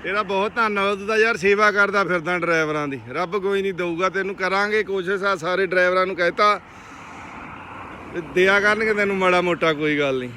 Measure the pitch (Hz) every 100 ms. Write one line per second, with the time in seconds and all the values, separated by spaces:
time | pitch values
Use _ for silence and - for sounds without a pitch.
0 | 170 202 196 196 202 196 220 202 196 202
1 | 202 220 220 208 190 202 214 202 202 196
2 | 175 180 160 180 165 165 156 151 147 135
3 | 113 143 175 202 190 196 196 175 175 165
4 | 185 190 190 185 185 196 208 214 185 196
5 | 175 202 196 190 160 180 190 180 180 185
6 | 185 185 170 - 208 202 - - - -
7 | - - - - - - - - - -
8 | - 170 156 175 190 202 202 214 220 208
9 | 202 196 185 180 180 165 165 147 151 147
10 | 143 131 123